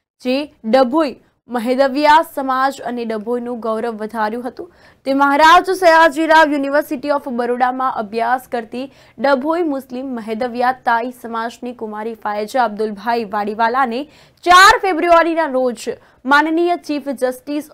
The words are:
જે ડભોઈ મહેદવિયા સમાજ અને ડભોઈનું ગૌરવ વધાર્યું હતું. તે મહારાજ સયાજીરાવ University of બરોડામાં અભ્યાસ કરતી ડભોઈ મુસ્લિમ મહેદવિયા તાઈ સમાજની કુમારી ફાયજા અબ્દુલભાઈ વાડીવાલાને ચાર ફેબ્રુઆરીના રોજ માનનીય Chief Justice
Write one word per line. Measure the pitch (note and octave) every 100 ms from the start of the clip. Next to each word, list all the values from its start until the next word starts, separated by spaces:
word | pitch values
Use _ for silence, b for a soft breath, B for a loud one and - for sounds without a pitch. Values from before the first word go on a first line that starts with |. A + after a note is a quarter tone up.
| _ _
જે | B3 C4 D4 _
ડભોઈ | A3 C4 B3+ D4 D4+ - _ _ -
મહેદવિયા | A#3+ A3 B3+ C#4 C4 D4 D4+ E4
સમાજ | - C4 B3+ C4+ C4+
અને | - A#3+
ડભોઈનું | A3+ A3 G#3+ B3 A#3+ B3
ગૌરવ | A3+ A3 A#3+ A3
વધાર્યું | G#3+ A3+ G#3+ A#3 B3+
હતું. | B3 F4 b b b
તે | -
મહારાજ | C4+ C#4 C#4+ D#4 F4 F#4
સયાજીરાવ | F#4 F4+ D#4+ E4 C#4 D#4+ D#4+ D#4
University | C#4+ C#4 C#4+ D4+ D4 D4
of | C#4+ C#4+
બરોડામાં | A#3+ A#3+ B3 B3+ C4 C4
અભ્યાસ | - G#3 A3+ A3+ B3+ B3+
કરતી | B3 A3 A#3+ C4 b b b
ડભોઈ | C4 C#4 C#4+ E4
મુસ્લિમ | E4 C4+ B3+ B3 C4+
મહેદવિયા | A#3+ G#3+ A3 B3 A#3+ B3
તાઈ | B3+ - A#3 B3 B3
સમાજની | A#3 A3+ A#3 A#3 B3
કુમારી | B3 A3 G#3+ A3
ફાયજા | A3 G#3+ G#3 G#3+ C4+
અબ્દુલભાઈ | A#3 G#3 A3 G3+ A3 A#3+
વાડીવાલાને | G#3+ G#3 G#3 G#3+ A3+ B3+ B3+ A#3 D4 b b b
ચાર | F4 F4+ G4 A4+
ફેબ્રુઆરીના | G4 D#4+ F4 E4 E4 D#4+ D#4
રોજ | B3+ B3+ A3+ - - b b
માનનીય | B3+ C#4+ D#4 D#4+ F4
Chief | F4 - D4 C4+
Justice | B3+ B3+ B3+ - D4 D4